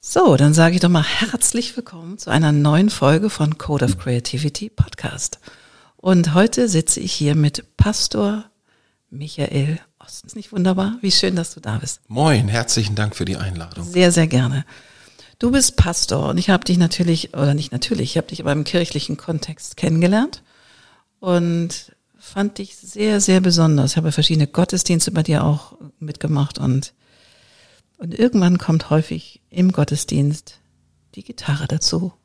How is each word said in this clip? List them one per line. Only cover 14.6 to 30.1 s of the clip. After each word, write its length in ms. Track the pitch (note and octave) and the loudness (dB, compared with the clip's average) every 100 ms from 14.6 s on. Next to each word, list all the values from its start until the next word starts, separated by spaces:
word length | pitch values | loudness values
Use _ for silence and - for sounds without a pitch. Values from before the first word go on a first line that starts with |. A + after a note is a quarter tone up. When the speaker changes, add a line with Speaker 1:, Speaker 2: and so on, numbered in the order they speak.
| - - - _ - _ - _ | -6 -16 -20 _ -20 _ -20 _
Speaker 1:
Du 120 | A#3+ | 0
bist 260 | C4+ B3+ - | 2 2 2
Pastor 540 | E3+ E3+ - C#3+ C#3+ | 0 0 -2 -2 0
und 80 | E3+ | -2
ich 100 | F3+ | 2
habe 160 | F3+ | 0
dich 140 | - F3+ | 2 2
natürlich, 560 | E3 - E3+ E3 - | 2 0 0 0 -4
oder 180 | - C#3+ | -2 0
nicht 160 | C#3+ D3 | 0 -2
natürlich, 420 | B2 - A#3 - | -6 -4 -4 -2
ich 40 | E3 | -4
habe 120 | - | -4
dich 120 | - | -6
aber 120 | D3 | -4
im 120 | D3 | -2
kirchlichen 540 | D3 F3 E3 D3 - D3 | 0 -2 -2 -6 -6 -8
Kontext 580 | - D#3 - D3+ - - | -6 -6 -6 -14 -16 -6
kennengelernt 680 | - D#3+ F3 G#3 C#4+ - _ _ _ _ _ _ _ _ | -2 2 2 2 0 -4 _ _ _ _ _ _ _ _
und 720 | F#3+ F3 E3+ E3+ E3 - - _ _ _ | -2 0 0 -2 -4 -8 -14 _ _ _
fand 400 | - G3 G3+ G3+ | -12 -4 -4 -4
dich 180 | G3 - | -14 -16
sehr, 440 | - G3+ G#3+ G#3 | -20 -4 0 0
sehr 200 | G3+ F#3+ | 4 4
besonders. 520 | F#3 E3+ E3 D3 C#3 | 4 4 4 4 2
Ich 40 | - | 0
habe 120 | D#3+ | -2
verschiedene 360 | D3 D#3 D#3+ D3 | 0 2 2 0
Gottesdienste 640 | - F3+ F#3 - E3+ - | 0 0 -2 0 0 0
bei 120 | F3 | -2
dir 220 | D#3+ D3+ | 0 0
auch 320 | D#3 D3 - D#4+ D3 _ | 2 0 -4 -20 -20 _
mitgemacht 580 | D3+ D3+ D#3 D3 D3 - | -14 -10 -4 -2 -2 -2
und, 340 | C#3 C3 - _ _ _ _ _ _ _ _ _ _ _ | -2 -2 -4 _ _ _ _ _ _ _ _ _ _ _
und 160 | E3+ | -12
irgendwann 440 | - A#3+ A#3 F3 F3+ | 0 2 4 4 2
kommt 320 | - D#3+ - | 2 0 2
häufig 500 | D3+ D#3 D#3+ - _ _ | 0 0 -6 -12 _ _
im 220 | F3 F#3 | 0 2
Gottesdienst 840 | F3+ D3 D3 - | 2 0 -2 -2